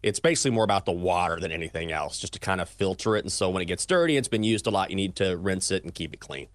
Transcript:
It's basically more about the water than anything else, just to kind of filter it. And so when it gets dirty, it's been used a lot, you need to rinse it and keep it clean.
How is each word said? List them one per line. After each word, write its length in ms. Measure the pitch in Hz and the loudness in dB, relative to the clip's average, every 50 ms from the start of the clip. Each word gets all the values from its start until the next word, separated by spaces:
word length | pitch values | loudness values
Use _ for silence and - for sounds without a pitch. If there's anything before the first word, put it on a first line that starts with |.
It's 180 | - 107 104 - | 0 0 0 4
basically 320 | - 165 165 - - 135 | 2 2 2 4 2 2
more 120 | 117 113 110 | 4 4 4
about 220 | 101 101 98 - | 4 4 2 2
the 60 | 98 | 0
water 460 | 87 87 87 90 87 87 90 85 82 82 | -2 0 2 2 2 2 2 0 0 -2
than 140 | 92 85 | -4 -6
anything 400 | 80 82 82 80 - 82 82 82 | -4 -6 -6 -6 -6 -6 -6 -4
else, 260 | 78 76 73 71 - - | -4 -4 -4 -4 -6 -8
just 140 | - - | -8 -10
to 60 | - - | -10 -6
kind 240 | - 98 95 92 | -2 -2 -2 -2
of 60 | 85 - | -2 -6
filter 440 | - - 98 95 95 - - 113 107 | -2 -2 0 0 0 -2 0 0 0
it. 100 | 104 - | 0 0
And 80 | 98 | -2
so 180 | - - 101 92 | -2 0 0 0
when 100 | 92 92 | 2 0
it 60 | 90 | -2
gets 180 | 87 90 - - | -2 -2 -4 0
dirty, 320 | - 185 175 170 165 151 | 2 4 4 4 4 4
it's 120 | 135 120 - | 2 2 0
been 140 | - 110 | 0 2
used 240 | 107 110 113 104 - | 4 2 2 2 2
a 40 | 120 | 2
lot, 180 | 104 98 92 - | 2 2 0 0
you 80 | 92 | 0
need 200 | 98 98 95 90 | -2 -2 -2 0
to 200 | - 98 95 90 | 0 0 0 0
rinse 340 | 85 90 98 95 95 - - | 0 -2 -2 -2 0 0 -2
it 140 | 95 95 - | -2 -2 -4
and 100 | 71 - | -6 -8
keep 200 | - 85 73 - | -8 -10 -10 -10
it 60 | - | -16
clean. 260 | - - 71 69 69 - | -14 -12 -12 -12 -12 -16